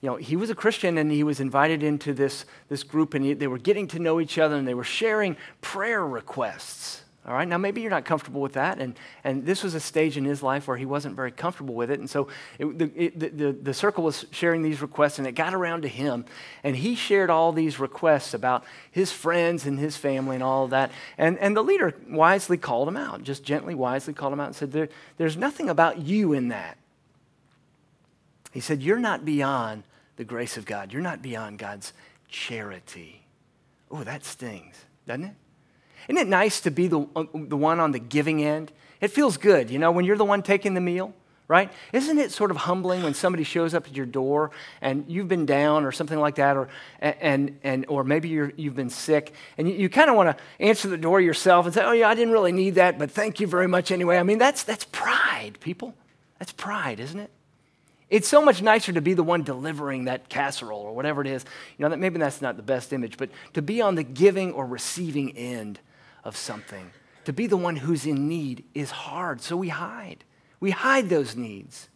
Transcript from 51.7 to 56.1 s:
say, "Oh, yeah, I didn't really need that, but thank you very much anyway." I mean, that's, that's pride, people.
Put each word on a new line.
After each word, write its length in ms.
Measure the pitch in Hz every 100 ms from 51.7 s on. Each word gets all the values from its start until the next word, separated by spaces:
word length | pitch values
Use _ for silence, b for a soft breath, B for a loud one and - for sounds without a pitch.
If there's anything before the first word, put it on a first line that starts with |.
say, 100 | 185
"Oh, 80 | 214
yeah, 160 | 233 220
I 60 |
didn't 180 | 220 233
really 200 | 226 185
need 240 | 180 190 185
that, 220 | 180 135
but 120 | 147
thank 280 | - 214 -
you 80 | 202
very 220 | 175 185
much 220 | 180 175
anyway." 260 | 185 180 180
I 60 |
mean, 160 | 180 214
that's, 240 | 254 294
that's 220 | - 220
pride, 760 | - - - - - - - -
people. 340 | 160 175 247 - _